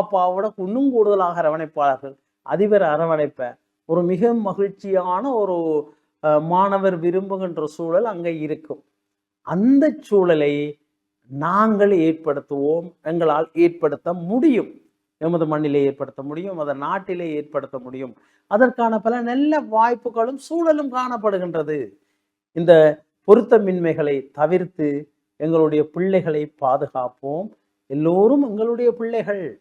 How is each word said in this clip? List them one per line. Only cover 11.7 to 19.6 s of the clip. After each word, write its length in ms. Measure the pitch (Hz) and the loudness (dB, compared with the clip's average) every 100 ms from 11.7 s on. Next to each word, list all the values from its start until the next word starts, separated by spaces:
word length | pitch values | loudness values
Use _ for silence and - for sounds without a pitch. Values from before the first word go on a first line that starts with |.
| 208 202 190 160 | 4 4 4 2
ஏற்படுத்துவோம், 800 | 160 160 139 - 139 143 165 175 _ 156 | 0 -2 -4 -4 -4 0 -2 -4 _ -6
எங்களால் 380 | 170 165 151 160 160 | -2 0 0 -2 2
ஏற்படுத்த 500 | 170 170 156 147 170 180 170 | 2 2 -4 -2 -6 -6 -4
முடியும், 400 | 240 311 226 147 - _ _ _ - | 0 2 2 -2 -10 _ _ _ -6
எமது 240 | 160 170 160 | -2 0 0
மண்ணிலே 320 | 151 151 143 139 | -2 0 2 0
ஏற்படுத்த 340 | 135 139 - 139 | -2 -10 -10 -12
முடியும், 240 | 156 196 | -10 -10
எமது 180 | 175 147 139 147 | -8 -6 -6 -4
நாட்டிலே 420 | 190 185 180 170 151 | -6 -6 -8 -6 -8
ஏற்படுத்த 380 | 147 143 135 131 127 | -6 -8 -8 -12 -12
முடியும். 280 | 131 131 - _ _ - | -12 -12 -14 _ _ -4
அதற்கான 440 | 208 254 247 233 220 | 2 2 2 -2 0
பல 100 | 226 240 240 | -2 -2 -2
நல்ல 300 | 254 294 302 | 0 0 0